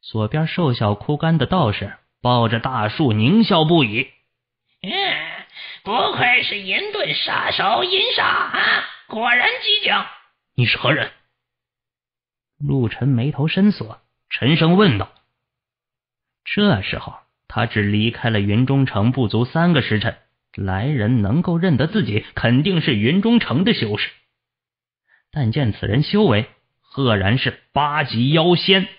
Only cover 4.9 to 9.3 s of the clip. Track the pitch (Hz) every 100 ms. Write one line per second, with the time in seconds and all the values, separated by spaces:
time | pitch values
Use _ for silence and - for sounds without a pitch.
4.9 | 370 392 285 - - - - - - -
5.9 | 233 - 359 247 247 - 208 190 202 403
6.9 | 415 330 - - - - - 269 226 370
7.9 | 381 453 - - - - - 175 147 -
8.9 | - _ 226 240